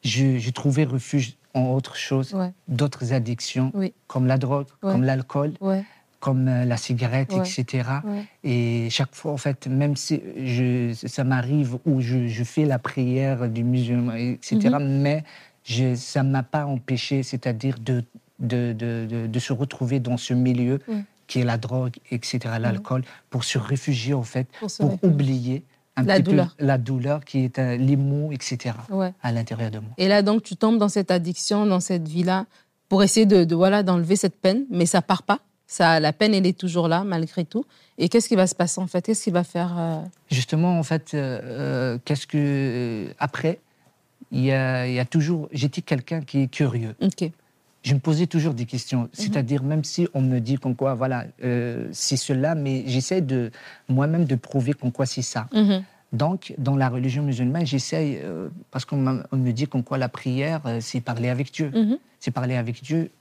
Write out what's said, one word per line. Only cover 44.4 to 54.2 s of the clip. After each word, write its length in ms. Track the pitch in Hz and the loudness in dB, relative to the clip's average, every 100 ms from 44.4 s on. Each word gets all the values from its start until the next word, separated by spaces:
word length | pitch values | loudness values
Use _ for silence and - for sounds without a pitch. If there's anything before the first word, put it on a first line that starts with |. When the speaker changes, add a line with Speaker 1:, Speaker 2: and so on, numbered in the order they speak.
Speaker 1:
y 100 | 131 | 2
a, 360 | 135 131 127 127 | 2 0 0 -2
il 60 | |
y 60 | 123 | -2
a 60 | 127 | 0
toujours, 440 | 165 151 170 147 | 0 2 0 -4
j'étais 300 | 151 139 156 | -2 -2 -4
quelqu'un 400 | - 143 120 165 | -4 -4 -2 -8
qui 200 | 139 139 | -2 0
est 40 | 135 | 0
curieux. 480 | - 143 120 113 110 | 0 0 0 -6 -2
Speaker 2:
Ok. 280 | 196 - 165 - _ _ _ _ | -2 -2 -6 -6 _ _ _ _
Speaker 1:
Je 100 | - 139 | 0 0
me 40 | |
posais 280 | 160 156 170 | 2 2 2
toujours 260 | 165 156 | 2 0
des 120 | 120 117 | -2 -4
questions, 360 | 127 - 131 | -6 -2 -2
Speaker 2:
Mhm. 60 | 117 | -2
Speaker 1:
c'est-à-dire 500 | - 208 196 123 143 | -4 -2 -2 0 0
même 200 | 135 156 | 0 -2
si 240 | 147 - 175 | -2 -2 -2
on 80 | 139 | 2
me 180 | 131 127 | 2 2
dit 180 | 113 135 | 0 -2
comme 180 | 135 120 | -2 -2
quoi, 180 | 131 | 0
voilà, 320 | 123 131 123 - - | 0 -2 -2 -6 -6
euh, 440 | 127 123 120 120 - | -2 -2 -2 -4 -8
c'est 240 | 90 - 135 | -6 -2 -2
cela, 380 | - 135 143 | 0 0 0
mais 300 | 165 139 131 123 | 0 -2 -2 0
j'essaie 360 | 127 131 190 | -2 0 0
de, 280 | 147 131 117 - - - _ | 0 0 -2 -8 -20 -20 _
moi-même 360 | 131 147 160 | 2 2 2